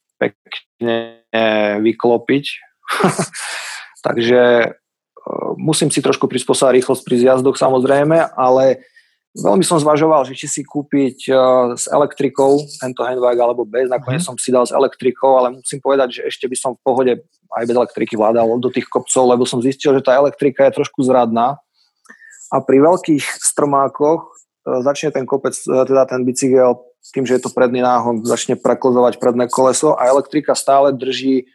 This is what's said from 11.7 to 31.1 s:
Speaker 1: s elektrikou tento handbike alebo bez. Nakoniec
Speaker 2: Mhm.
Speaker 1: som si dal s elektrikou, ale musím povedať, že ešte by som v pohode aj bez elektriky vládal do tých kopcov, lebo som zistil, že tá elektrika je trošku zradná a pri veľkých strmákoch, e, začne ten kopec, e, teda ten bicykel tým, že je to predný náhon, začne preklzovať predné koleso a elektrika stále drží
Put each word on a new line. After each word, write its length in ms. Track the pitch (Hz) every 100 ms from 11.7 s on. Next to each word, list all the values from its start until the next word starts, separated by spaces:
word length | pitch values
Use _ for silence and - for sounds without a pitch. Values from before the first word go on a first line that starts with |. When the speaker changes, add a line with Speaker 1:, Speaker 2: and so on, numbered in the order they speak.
Speaker 1:
s 140 | 120 -
elektrikou 720 | 147 147 - 135 135 135 143 147 -
tento 240 | 127 127
handbike 380 | 120 127 123 120
alebo 240 | 120 120
bez. 240 | 107 117 127
Nakoniec 320 | 123 - 135
Speaker 2:
Mhm. 80 | 175
Speaker 1:
som 80 | 120
si 140 | -
dal 160 | 127 120
s 80 |
elektrikou, 640 | 139 135 - 131 - 139 131
ale 180 | 123 131
musím 240 | - 143
povedať, 280 | 135 139 127
že 100 | 117 139
ešte 180 | -
by 120 | 127 127
som 120 | 135
v 80 | 120
pohode 300 | 131 123 127 120 - _ _
aj 140 | 117
bez 80 | 117
elektriky 420 | 120 113 - 117 113
vládal 320 | 107 117 113 120
do 100 | 123
tých 160 | -
kopcov, 380 | - - - 131
lebo 200 | 127 123
som 160 | 123 127
zistil, 320 | 127 135 151
že 80 | 135
tá 100 | 131
elektrika 520 | 127 143 - 143 127
je 120 | 135 135
trošku 240 | 143 -
zradná 560 | 127 127 117 113 120 143 _ _ _ _ - - - - -
a 80 | 139
pri 240 | - 135
veľkých 420 | 151 180 175 147 - -
strmákoch, 920 | - - 147 139 135 - 147 160 - - _ _
e, 220 | - 127
začne 320 | 127 143 156
ten 100 | 143
kopec, 300 | 123 139 131
e, 180 | - - 127 131
teda 180 | 135
ten 160 | 131 127
bicykel 560 | 127 123 135 131 127 120 - _ -
tým, 140 | - 123
že 100 | 127
je 60 |
to 60 | 123
predný 320 | - 127 123
náhon, 420 | 123 123 117 117
začne 320 | 117 117 - 123
preklzovať 600 | 127 120 131 123 123 -
predné 260 | 127 117 120
koleso 460 | - 131 120 156
a 160 | - 123
elektrika 460 | 139 135 151 147
stále 380 | 131 - 139 143
drží 520 | 131 127